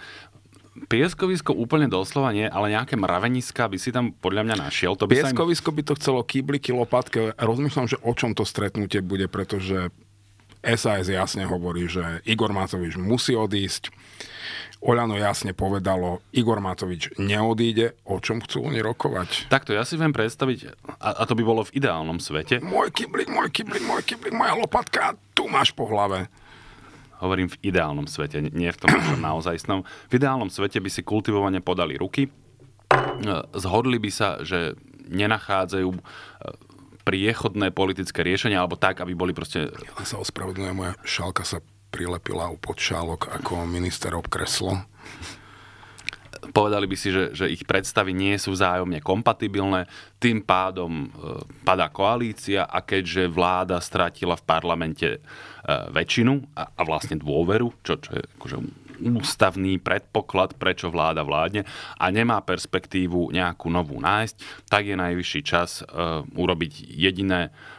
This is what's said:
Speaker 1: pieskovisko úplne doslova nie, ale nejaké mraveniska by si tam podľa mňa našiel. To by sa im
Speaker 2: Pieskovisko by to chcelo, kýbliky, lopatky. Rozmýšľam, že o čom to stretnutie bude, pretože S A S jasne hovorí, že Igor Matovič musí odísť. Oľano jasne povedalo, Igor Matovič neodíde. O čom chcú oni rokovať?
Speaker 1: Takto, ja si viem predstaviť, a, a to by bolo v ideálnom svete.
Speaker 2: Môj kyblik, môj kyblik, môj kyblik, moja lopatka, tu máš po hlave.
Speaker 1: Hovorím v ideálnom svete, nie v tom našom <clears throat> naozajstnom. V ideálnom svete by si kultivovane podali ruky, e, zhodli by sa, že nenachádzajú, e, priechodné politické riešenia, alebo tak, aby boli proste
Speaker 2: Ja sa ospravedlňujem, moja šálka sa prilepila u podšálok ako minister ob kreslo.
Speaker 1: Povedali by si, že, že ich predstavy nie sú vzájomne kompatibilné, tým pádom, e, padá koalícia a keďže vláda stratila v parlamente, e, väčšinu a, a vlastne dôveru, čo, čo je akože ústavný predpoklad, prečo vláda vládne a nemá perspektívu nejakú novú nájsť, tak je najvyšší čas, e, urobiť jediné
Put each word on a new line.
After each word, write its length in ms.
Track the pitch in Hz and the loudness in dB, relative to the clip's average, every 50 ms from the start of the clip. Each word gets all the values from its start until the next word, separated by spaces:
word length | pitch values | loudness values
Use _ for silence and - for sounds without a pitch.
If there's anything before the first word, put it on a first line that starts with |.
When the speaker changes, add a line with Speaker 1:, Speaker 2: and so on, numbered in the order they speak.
| - - - - - - - - - - - - - - - - - | -10 -18 -18 -18 -20 -20 -20 -20 -20 -20 -20 -20 -20 -20 -20 -12 -4
Speaker 1:
pieskovisko 640 | - 113 117 151 175 - - 190 180 185 160 - - - | 2 4 4 4 4 2 0 0 0 0 0 0 0 0
úplne 340 | 95 117 117 165 151 151 | 0 0 2 4 4 4
doslova 440 | 117 95 92 95 - - 143 135 127 | 4 4 2 0 0 0 2 2 2
nie, 160 | 104 101 107 | 2 2 0
ale 240 | - - 98 104 104 | 0 0 0 2 2
nejaké 240 | 104 110 127 - 139 | 2 0 0 0 0
mraveniska 720 | 110 95 87 87 92 107 120 127 127 123 - - - 117 | 2 2 2 2 2 2 2 2 0 -2 -2 -2 0 0
by 120 | 104 98 92 | 0 0 -2
si 120 | - 123 | -4 -2
tam 200 | 117 123 120 113 - | 0 0 0 0 -2
podľa 300 | - - 92 98 107 107 | -2 -2 0 0 2 0
mňa 120 | 113 110 95 | 0 0 -2
našiel. 340 | 71 71 - - - 87 98 | -2 -2 -2 0 2 2 2
To 120 | 98 107 | 2 4
by 80 | 95 120 | 6 6
sa 40 | 135 151 | 6 6
im 80 | 135 127 | 4 2
Speaker 2:
Pieskovisko 380 | 131 165 175 170 - - 165 | 2 2 2 2 0 0 -2
by 120 | 151 156 147 | -2 -2 0
to 100 | - 147 | -2 -2
chcelo, 260 | - - 139 131 123 | 0 0 2 2 2
kýbliky, 500 | 117 - - 135 131 143 143 139 - - | 0 0 -2 -2 0 0 0 0 0 0
lopatky. 640 | 123 123 117 - 127 127 123 - - 113 110 110 107 | 0 0 2 2 2 2 2 2 0 0 0 0 0
Rozmýšľam, 520 | - 120 113 113 127 147 143 - 143 123 110 | 0 2 2 2 2 2 0 2 2 0 2
že 100 | 131 - | 0 0
o 140 | - 117 117 | 0 0 0
čom 180 | - 131 113 101 | 0 0 0 0
to 100 | - 104 | 0 -2
stretnutie 580 | - - - 104 95 - 110 101 95 - 101 | -2 -2 -2 -2 -2 0 -2 -2 0 0 -2
bude, 260 | 95 90 98 95 95 | 0 0 0 0 -2
pretože 640 | 92 - 98 95 - 104 95 92 95 95 92 90 87 - - - - - - - _ - - - - - - | -2 -2 -4 -4 -2 -4 -4 -2 0 0 0 -2 -2 -6 -10 -20 -20 -20 -20 -20 _ -20 -20 -20 -20 -18 -6
S 240 | - 117 117 110 - | 0 0 2 2 2
A 140 | 117 104 95 | 2 2 2
S 100 | 90 92 | 0 0
jasne 340 | 98 95 95 - - 101 95 | 0 0 0 0 -2 -2 -2
hovorí, 420 | 90 90 87 87 90 85 87 87 | -2 -2 -2 -2 -2 -2 -2 -2
že 160 | 85 87 90 85 85 82 85 - | -2 -2 -2 -2 -4 -4 -4 -2
Igor 280 | 113 113 110 113 101 | 0 2 2 2 2
Matovič 440 | 101 98 95 92 - 92 87 82 80 | 2 0 -2 -2 -2 -4 -4 -4 -4
musí 380 | 92 92 101 120 123 - - 123 | -2 0 2 2 2 2 2 2
odísť. 580 | 110 110 98 104 101 98 92 - - - - - - - - - - - - - - - - - - - - - - | 2 2 2 0 0 0 -2 -4 -6 -8 -10 -14 -16 -20 -20 -18 -18 -16 -16 -14 -14 -12 -10 -10 -10 -12 -14 -14 -2
Oľano 400 | - 127 120 120 120 113 104 101 | 2 4 4 4 4 2 0 2
jasne 320 | 104 101 98 - - 98 | 2 2 2 0 -2 -4
povedalo, 720 | 90 - 98 98 101 98 90 98 95 92 90 90 87 90 - _ | -4 -2 -2 0 0 0 0 2 2 2 0 -2 -2 -4 -8 _
Igor 280 | - 127 117 117 113 104 | 0 2 4 4 2 2
Matovič 520 | 98 92 90 - 95 92 87 80 - - - | 0 -2 -4 -4 -4 -4 -4 -4 -6 -6 -4
neodíde. 840 | - 98 98 104 107 110 113 113 110 117 117 107 110 113 113 - _ - | -2 0 2 2 2 4 2 4 4 2 2 4 4 2 2 0 _ -8
O 180 | - 98 92 - | -6 -4 -4 -2
čom 160 | - 110 117 | -2 -4 -4
chcú 240 | - - - 139 120 | -6 -6 -4 -4 -2
oni 160 | 156 139 113 | -2 -2 -2
rokovať? 720 | 110 110 120 - - 143 - 92 90 - - - - - | -2 -2 -2 -2 -2 -2 -2 -2 -4 -4 -4 -6 -2 2
Speaker 1:
Takto, 240 | 135 135 - - 104 | 0 0 2 0 -2
ja 80 | 104 127 | -2 -2
si 120 | - 170 | -2 0
viem 160 | 160 165 156 | 0 2 2
predstaviť, 600 | 135 120 107 113 - - 139 131 120 95 - - - - - - - | 2 2 0 -2 -2 -2 -2 -2 -2 -2 -6 -14 -18 -16 -14 -14 -10
a, 120 | - - 107 104 | -4 -4 -2 0
a 100 | - 113 | 0 0
to 100 | 107 117 | 0 2
by 80 | 113 113 | 2 4
bolo 240 | 113 113 113 107 | 4 4 4 2
v 80 | - - | 0 -2
ideálnom 440 | 139 139 113 85 82 78 80 85 85 | 0 2 2 2 0 -2 -4 -4 -4
svete. 440 | - - 76 76 - - 123 123 - | -4 -4 -4 -4 0 0 0 0 0
Speaker 2:
Môj 280 | 180 190 - 427 - - | 0 0 0 0 0 0
kyblik, 340 | - - - - - - | -4 -6 -4 -2 -4 -2
môj 240 | - 233 - - - | -2 0 -2 0 0
kyblik, 320 | - - 220 208 - - 339 | -2 -4 -4 -4 -4 -4 -2
môj 200 | - - - - | -2 -2 -2 -2
kyblik, 260 | - - - - - | -4 -6 -6 -4 -4
moja 240 | 226 233 - - - | 0 0 2 2 2
lopatka, 480 | - - - - 247 240 - - - - - - - _ _ - | 0 0 2 2 0 0 0 0 0 0 0 -2 -4 _ _ -2
tu 140 | - - | 0 0
máš 280 | - 165 139 135 - - | 2 4 4 4 4 2
po 80 | - 123 | -2 -4
hlave. 460 | 107 107 101 101 98 95 92 92 - _ - - - - - - - - - - - - - - - - - | 0 2 2 2 2 2 -2 -4 -6 _ -18 -20 -20 -20 -20 -20 -20 -20 -20 -20 -20 -20 -20 -20 -20 -10 -4
Speaker 1:
Hovorím 320 | 92 92 95 92 90 87 | -2 0 2 2 0 -2
v 80 | - - - | -4 -4 -2
ideálnom 420 | 98 90 90 80 76 71 73 73 | 0 2 2 2 2 0 -4 -6
svete, 320 | 73 - - 73 73 78 76 | -6 -4 -4 -4 -4 -2 -4
nie 300 | 76 73 78 82 87 85 | -4 -2 -2 -2 -2 -2
v 80 | 85 - | -2 0
tom 120 | - 87 - | 4 4 4
našom 260 | - 82 78 73 82 80 | 4 4 0 -2 -2 -2
<clears throat> 20 | 78 | -2
naozajstnom. 540 | 78 82 82 90 85 80 - - 101 95 92 | -2 -2 -2 -2 -4 -4 -2 -2 -2 -2 -4
V 300 | - - - - - 123 | -6 -12 -18 -4 0 2
ideálnom 320 | 123 143 135 131 131 107 | 2 4 2 2 0 -2
svete 320 | 95 - - 98 101 - 110 | -4 -4 -2 -2 0 0 -2
by 80 | 95 | -2
si 160 | 95 - - 87 | -4 -6 -6 -4
kultivovane 560 | - 104 110 104 - 104 101 101 98 95 92 | -2 -2 0 2 2 2 2 2 2 2 0
podali 360 | 87 90 90 92 85 78 67 | 0 0 0 0 0 0 -2
ruky, 300 | 69 87 95 - 139 135 | -2 -4 -2 0 0 0
e, 40 | 135 - - - - - - - - - - _ - - 131 135 127 - - 101 107 92 76 - - - | 0 -2 -8 -20 -20 -20 -20 -20 -20 -20 -2 _ 4 4 4 4 0 -4 -4 -2 -2 -2 -2 -2 -4 -6
zhodli 460 | 98 90 92 92 113 117 131 123 113 | -4 0 2 4 4 4 4 2 0
by 120 | 104 101 | 0 -2
sa, 280 | - - 107 98 71 52 | -2 0 0 0 0 -2
že 380 | 71 82 92 87 85 73 - - - - - - - | -4 -2 -2 0 0 -2 -4 -8 -12 -20 -20 -20 -12
nenachádzajú, 840 | - 82 95 104 107 113 104 - - 98 95 95 87 98 95 92 92 | -6 -2 0 2 2 2 0 0 0 0 0 0 0 0 0 0 0
e, 120 | 92 90 - - - - - - - - - - - - - - - - - - - - | 0 -4 -8 -12 -18 -18 -18 -18 -18 -14 -12 -12 -14 -14 -16 -20 -20 -20 -20 -20 -14 -6
priechodné 720 | - - 92 95 98 110 113 - - 113 92 104 101 92 90 | -2 0 0 2 2 0 0 2 0 -2 0 0 0 0 2
politické 480 | 95 98 95 92 95 92 - - - 80 | 2 2 2 0 -2 -4 -4 -2 -2 0
riešenia, 380 | 90 92 101 - 117 101 92 | 2 2 2 2 2 2 2
alebo 160 | 90 87 - | 2 0 0
tak, 240 | - - 95 95 - | 2 2 0 0 0
aby 100 | 85 87 | -4 -6
boli 220 | 92 82 90 90 - | -4 -2 0 -2 -2
proste 400 | - - - - 87 76 - - - - - - | -2 -6 -4 -4 -4 -4 -4 -6 -10 -16 -14 -12
Speaker 2:
Ja 80 | - 98 | -10 -8
sa 140 | - - 101 | -8 -8 -6
ospravedlňujem, 560 | 98 - - - 95 95 92 95 98 95 95 | -6 -8 -6 -6 -6 -6 -6 -6 -6 -4 -4
moja 160 | 95 92 87 90 - - | -4 -4 -4 -6 -6 -6
šálka 380 | - - - 87 92 - - | -6 -4 -2 -2 -2 -2 -4
sa 180 | 92 - - 85 - - _ _ _ _ | -4 -4 -6 -6 -8 -10 _ _ _ _
prilepila 640 | - - 87 87 87 85 - - 95 87 82 85 82 | -8 -6 -4 -4 -4 -4 -6 -6 -4 -4 -4 -4 -6
u 80 | - | -8
podšálok 720 | - - - - - - 90 82 85 82 82 - - - - | -8 -8 -6 -4 -2 -2 -2 -2 -2 -4 -4 -4 -6 -6 -6
ako 320 | - - - 87 85 85 | -6 -6 -4 -4 -4 -2
minister 480 | 87 87 90 90 90 - - - - 85 | -2 -2 -2 -2 -2 -2 -4 -4 -4 -4
ob 160 | 85 - - | -4 -4 -4
kreslo. 480 | - - - - - - 95 95 98 95 98 - - - - - - - - - - - - - - - - - - - - - - - - - - - - - - - - - | -4 -4 -2 -2 -2 -2 0 0 -2 -2 -4 -8 -16 -20 -20 -18 -16 -14 -14 -14 -14 -16 -20 -20 -20 -20 -20 -20 -20 -20 -20 -20 -20 -16 -14 -14 -14 -14 -14 -18 -18 -16 -6 0
Speaker 1:
Povedali 360 | - 107 104 104 104 101 101 | 4 4 4 4 4 2 0
by 120 | 92 95 | 0 -2
si, 120 | - - 101 | -2 0 0
že, 240 | 92 95 92 - - | 2 2 2 0 0
že 160 | - 90 65 | -2 -2 -2
ich 160 | - - - | -2 -2 -2
predstavy 480 | - - 98 95 - - 110 98 95 92 | 0 0 0 0 0 2 2 2 2 2
nie 240 | 92 98 98 101 | 0 2 2 2
sú 160 | 98 - 101 95 | 0 0 0 0
vzájomne 480 | 92 98 90 90 90 90 92 87 76 | 2 2 2 2 2 0 -2 -2 -2
kompatibilné, 880 | - - 95 113 117 120 110 - 117 101 98 101 95 98 95 92 90 - - - - - - | 0 0 0 2 2 2 0 0 0 -2 0 0 0 2 2 0 -2 -4 -10 -18 -20 -20 -4
tým 240 | - - 120 113 110 | 0 2 2 2 2
pádom, 520 | 104 - 92 92 92 95 92 92 87 82 82 78 - | 2 4 4 4 4 0 -2 -4 -4 -4 -4 -4 -6
e, 60 | - - - - - - - - - - - | -8 -10 -12 -12 -10 -10 -10 -10 -14 -16 -2
padá 280 | - - 95 90 82 73 | 2 4 4 4 4 0
koalícia 720 | - - 98 104 117 120 123 113 107 - - 101 98 98 90 | 2 2 2 4 4 2 0 -4 -6 -6 -4 -2 0 0 0
a 160 | - - 90 | 0 -2 -4
keďže 480 | - - 98 98 92 82 82 95 92 | -2 0 0 0 0 0 0 2 2
vláda 540 | 87 80 90 87 90 92 90 92 90 92 87 | 2 2 2 4 4 4 2 0 0 0 -2
stratila 560 | - - - 90 87 87 - - 95 90 85 | -2 -2 0 0 0 0 -2 -2 -2 -2 -2
v 80 | - - | 0 2
parlamente, 640 | - 80 80 87 85 85 85 82 80 76 - 82 71 | 2 2 2 2 2 0 0 0 -2 -2 0 0 0
e, 80 | 57 - - - - - - - - - - | 0 -2 -6 -14 -18 -18 -18 -18 -18 -8 -2
väčšinu 840 | - 76 62 50 50 - 80 80 - - 120 113 123 139 143 - - - | 0 0 0 0 -2 0 0 0 2 2 4 4 4 4 2 -2 -6 -10
a, 160 | - 78 - | -10 -10 -6
a 140 | - - 87 | -4 -2 -2
vlastne 320 | 80 78 76 - - 80 | 0 -2 -2 -2 -4 -4
dôveru, 560 | 76 71 73 71 78 85 87 104 113 120 117 - - | -4 -2 0 2 2 4 4 4 2 2 0 -4 -4
čo, 160 | - - 78 | -4 -4 -4
čo 140 | - - - - | -4 -4 -6 -6
je 100 | - - - - | -6 -6 -8 -12
akože 220 | - - 62 67 - - - - - - - - - | -14 -12 -8 -8 -8 -8 -8 -10 -14 -18 -18 -10 -4
ústavný 800 | - 117 120 113 - - - - 110 95 90 98 95 95 95 90 | 0 0 2 2 0 -2 2 4 4 4 4 2 0 0 0 0
predpoklad, 760 | - - 92 104 - - - 107 - - - 92 95 - - | 0 0 0 0 0 0 0 0 0 2 4 2 2 2 0
prečo 360 | - - 95 90 - - 85 | 0 0 0 0 0 -2 -2
vláda 320 | 82 82 78 80 80 78 73 | 0 2 2 2 2 2 0
vládne 400 | 71 73 76 80 90 98 104 95 - - - - - - | 0 2 2 2 2 0 -2 -4 -4 -8 -14 -14 -12 -4
a 100 | - - 92 | 0 0 2
nemá 300 | 92 110 117 120 113 101 | 4 4 2 2 2 0
perspektívu 920 | - - 90 87 - - - 92 - - - 92 92 87 87 87 85 - | 0 -2 -2 -2 -2 -2 -2 -2 -2 -2 -2 0 0 2 2 2 0 2
nejakú 360 | - 90 90 87 85 - - | 0 0 0 0 -2 -4 -2
novú 300 | 82 85 87 85 73 67 | 0 0 0 0 -2 -2
nájsť, 380 | 60 71 90 101 107 113 107 - - - - - - - | 0 2 2 2 2 2 -2 -6 -10 -16 -16 -16 -16 -2
tak 180 | - 101 104 104 | 2 2 2 2
je 100 | 101 98 | 2 -2
najvyšší 460 | 95 90 87 87 90 85 - - 76 71 | 0 0 0 0 0 -2 -2 -4 -4 -2
čas, 380 | - 90 85 87 - - - | 0 0 0 0 -2 -4 -10
e, 40 | - - - 85 85 82 80 78 - - | -12 -8 -4 -2 -2 -2 -2 -4 -6 -6
urobiť 440 | - - 90 87 87 78 85 76 - - - | -4 -2 0 0 0 0 -2 -6 -6 -10 -18
jediné 640 | - 60 73 87 95 92 92 98 95 90 90 85 76 - - - - - | -12 -2 0 2 2 2 2 0 0 2 0 0 -2 -6 -12 -20 -20 -20